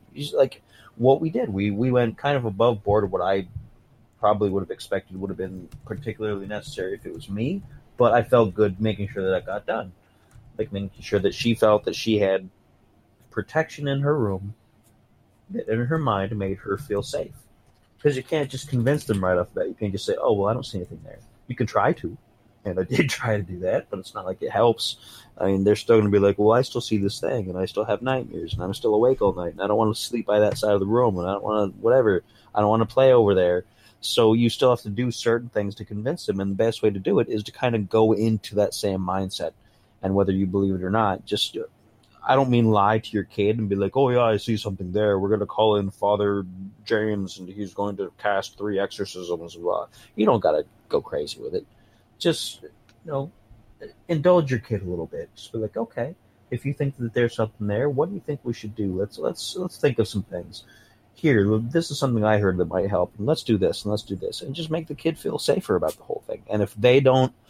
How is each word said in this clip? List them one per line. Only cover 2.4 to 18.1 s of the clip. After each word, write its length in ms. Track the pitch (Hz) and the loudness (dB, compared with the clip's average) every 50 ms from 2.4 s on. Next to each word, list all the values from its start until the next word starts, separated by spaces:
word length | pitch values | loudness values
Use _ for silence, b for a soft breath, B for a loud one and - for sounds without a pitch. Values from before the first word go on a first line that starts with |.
| 120 | -2
above 380 | 110 98 98 113 120 120 101 - | -4 0 2 2 2 2 2 0
board 200 | 101 101 107 101 | 2 2 2 2
of 60 | 95 | 0
what 100 | 92 90 | -2 -2
I 260 | 87 92 98 98 92 - - - - - - - _ _ _ _ _ _ _ _ | 0 0 0 -2 -2 -6 -10 -14 -16 -18 -20 -20 _ _ _ _ _ _ _ _
probably 280 | - 104 107 101 104 101 | 2 2 2 4 2 0
would 100 | 92 98 | 0 -2
have 100 | 92 - | -4 -4
expected 480 | - - - - 98 95 - - 92 95 | -8 -12 -8 -6 -6 -6 -6 -8 -10 -10
would 80 | 95 95 | -8 -8
have 60 | 95 110 | -8 -8
been 300 | 95 92 92 92 90 - - - - | -8 -10 -10 -12 -16 -16 -18 -18 -14
particularly 600 | - 107 - - 113 104 - 110 107 104 98 98 | -12 -12 -10 -8 -10 -8 -6 -6 -6 -6 -6 -8
necessary 480 | 98 104 104 - - - - 92 92 98 | -8 -10 -10 -10 -10 -10 -8 -6 -6 -8
if 100 | - - | -8 -10
it 60 | 85 80 | -12 -14
was 140 | 82 - - | -14 -12 -10
me, 340 | 98 104 113 143 190 196 B B B B B _ _ - | -6 -4 -4 -4 -4 -6 B B B B B _ _ 2
but 140 | 123 113 | 4 6
I 100 | 110 120 | 6 4
felt 320 | 110 - - 120 117 101 87 | 4 4 4 4 4 4 2
good 260 | 101 107 101 92 92 | 2 2 2 2 0
making 280 | 110 110 104 92 101 95 | -2 -2 -2 -2 -6 -6
sure 140 | - 101 95 | -6 -4 -2
that 60 | 95 | 0
that 160 | 95 90 - | -2 -2 -2
got 200 | - 95 104 - | -4 -8 -8 -6
done. 260 | - 180 220 - 185 - b b b b b b b b b - - - - | -4 -4 -4 -6 -8 -14 b b b b b b b b b -20 -12 -8 -8
Like, 140 | 110 - | -6 -6
making 300 | 101 98 101 95 - - | -6 -6 -8 -8 -10 -14
sure 160 | - - 107 101 | -6 -2 0 2
that 140 | 95 98 - | 2 0 0
she 200 | - - 117 110 | 0 0 0 2
felt 300 | - - 107 104 104 - | 4 4 4 4 4 2
that 100 | - - | -2 -6
she 220 | - - 110 107 104 | -4 0 0 2 2
had 300 | 101 95 95 95 95 95 - _ _ _ _ _ _ _ _ _ _ _ _ _ _ _ | 4 2 2 0 -2 -6 -18 _ _ _ _ _ _ _ _ _ _ _ _ _ _ _
protection 580 | - 110 101 - - 156 156 - - - 147 139 | -8 -8 -8 -4 -2 -4 -4 -4 -6 -8 -6 -4
in 120 | 139 139 | -2 0
her 160 | 139 143 151 147 | 0 0 0 0
room, 360 | 117 101 95 92 95 101 110 - _ _ _ _ _ _ _ _ _ _ _ _ _ _ _ _ _ - | 0 -2 -2 -4 -8 -10 -14 -16 _ _ _ _ _ _ _ _ _ _ _ _ _ _ _ _ _ -12
that 180 | 190 233 - - | -10 -8 -4 -2
in 180 | 110 117 120 | -2 -2 -2
her 120 | 123 165 160 | -2 -2 -2
mind 380 | 151 127 104 98 98 101 113 | 0 0 0 0 -2 -4 -4
made 220 | 104 98 95 98 - | -4 -4 -4 -6 -6
her 180 | - 104 98 - | -6 -6 -6 -6
feel 240 | - - 104 101 | -4 -4 -4 -4
safe. 320 | 107 - - - - - - - - _ _ _ _ _ _ _ _ _ _ _ | -4 -4 -6 -6 -8 -8 -12 -20 -20 _ _ _ _ _ _ _ _ _ _ _
'Cause 140 | - 147 | 0 0